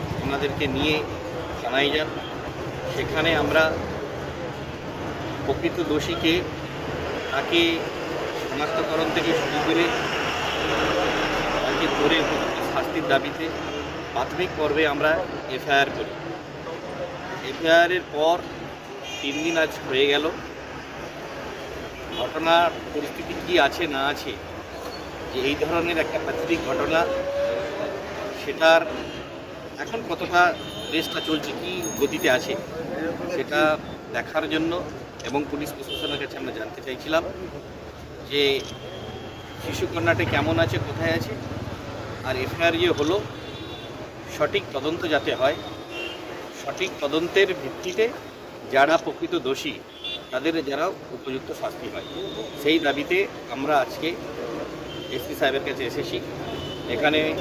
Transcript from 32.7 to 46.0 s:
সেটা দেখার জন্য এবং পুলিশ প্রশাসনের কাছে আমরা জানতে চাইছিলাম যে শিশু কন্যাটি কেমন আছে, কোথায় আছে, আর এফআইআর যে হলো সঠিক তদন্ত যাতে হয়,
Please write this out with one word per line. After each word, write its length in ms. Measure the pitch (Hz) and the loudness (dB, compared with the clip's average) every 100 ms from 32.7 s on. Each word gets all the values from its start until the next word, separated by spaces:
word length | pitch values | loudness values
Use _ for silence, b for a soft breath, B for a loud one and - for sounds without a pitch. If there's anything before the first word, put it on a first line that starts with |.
| - 160 143 165 170 175 | -8 -6 -4 -4 -4 -4
সেটা 260 | 175 131 151 156 156 - - - 113 | -2 0 4 4 4 -2 -12 -6 -4
দেখার 280 | - 156 151 | -2 -2 0
জন্য 180 | 156 160 175 180 - - - 117 | 2 2 0 -4 -8 -12 -10 -2
এবং 120 | 139 147 | -2 -2
পুলিশ 200 | 147 147 - | -4 -4 -8
প্রশাসনের 440 | 135 - 147 143 | -8 -6 -4 -4
কাছে 140 | 139 135 | -4 -6
আমরা 120 | 131 113 | -6 -6
জানতে 220 | 110 135 135 | -8 -8 -8
চাইছিলাম 360 | 127 147 160 175 190 185 143 - - - - - - - | -8 0 0 0 -6 -8 -10 -12 -12 -12 -12 -12 -12 -2
যে 120 | 143 139 135 - - - - - - - - - - | 4 4 4 -2 -10 -10 -10 -10 -10 -10 -12 -12 -10
শিশু 200 | - 277 180 | -6 -2 -2
কন্যাটি 320 | 170 170 165 170 | 0 2 4 4
কেমন 220 | 147 147 165 | 4 4 4
আছে, 120 | 165 175 - | 4 2 -2
কোথায় 280 | 143 165 165 | 0 2 2
আছে, 140 | - 143 - - - - - - - - 127 | 0 -6 -6 -6 -6 -8 -8 -8 -8 -6 -2
আর 80 | 131 | -2
এফআইআর 300 | 127 - 170 165 | -2 4 4 6
যে 60 | 175 151 | 4 4
হলো 180 | 151 202 208 - - - - - - - - - - - | 4 2 0 -8 -10 -10 -10 -10 -10 -10 -10 -12 -10 0
সঠিক 280 | 151 202 - | 2 2 0
তদন্ত 280 | 139 147 170 180 | -2 0 0 2
যাতে 180 | 147 151 123 | 2 2 4
হয়, 160 | 131 156 - - - - | 4 2 -4 -10 -10 -8